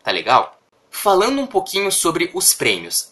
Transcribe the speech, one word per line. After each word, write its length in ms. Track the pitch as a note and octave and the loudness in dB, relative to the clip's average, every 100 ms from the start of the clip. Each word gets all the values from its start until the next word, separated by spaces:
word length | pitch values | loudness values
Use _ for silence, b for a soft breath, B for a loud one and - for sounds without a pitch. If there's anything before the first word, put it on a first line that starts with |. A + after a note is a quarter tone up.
tá 80 | - | -6
legal? 480 | F#2+ E2+ C3 - - _ _ _ | -2 2 2 2 -6 _ _ _
Falando 520 | - G#3 F#3+ G#3+ C#4 | -2 2 4 2 0
um 40 | C4 | -2
pouquinho 460 | G3 F#3 G3 G3 | -2 -2 -2 -2
sobre 380 | G3 E3+ E3 E3+ | 0 0 -2 -4
os 220 | F3+ - | 0 0
prêmios, 520 | - B2 F#2+ E2+ - - | 2 0 -2 -4 -8 -4